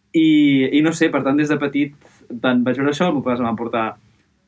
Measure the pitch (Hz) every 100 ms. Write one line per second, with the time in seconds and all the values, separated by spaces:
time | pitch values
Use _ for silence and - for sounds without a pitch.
0 | _ 165 160 151 147 135 131 143 160 160
1 | 160 143 135 147 151 151 143 143 143 -
2 | - _ - 120 127 123 123 127 143 143
3 | 180 143 123 123 117 110 117 113 110 -
4 | _ _ _ _